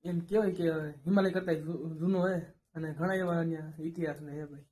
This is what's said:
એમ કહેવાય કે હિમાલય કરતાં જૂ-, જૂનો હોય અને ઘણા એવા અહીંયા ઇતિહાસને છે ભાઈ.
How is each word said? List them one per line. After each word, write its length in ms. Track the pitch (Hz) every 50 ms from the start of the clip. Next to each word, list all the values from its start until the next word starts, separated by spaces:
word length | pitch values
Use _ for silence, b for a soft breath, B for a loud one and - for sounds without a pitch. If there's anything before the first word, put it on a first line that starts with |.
| -
એમ 140 | 175 180 170
કહેવાય 300 | 170 - 196 220 214 196
કે 140 | 175 175 170 165 160 160 151 151 147 - -
હિમાલય 240 | 165 190 202 190 190
કરતાં 240 | 180 185 185 180 165
જૂ-, 400 | 156 151 160 175 - 143 165 160 156
જૂનો 200 | 165 180 196 185
હોય 220 | 175 190 185 170 170 - - _ _ _ _
અને 140 | 165 160 156
ઘણા 220 | 151 147 165 185 190
એવા 240 | 185 185 175 170 170
અહીંયા 340 | 165 165 165 156 156 156 151 156
ઇતિહાસને 540 | 156 165 165 175 165 151 143 147 151 147
છે 120 | 143 151 151
ભાઈ. 220 | 147 143 143 143 _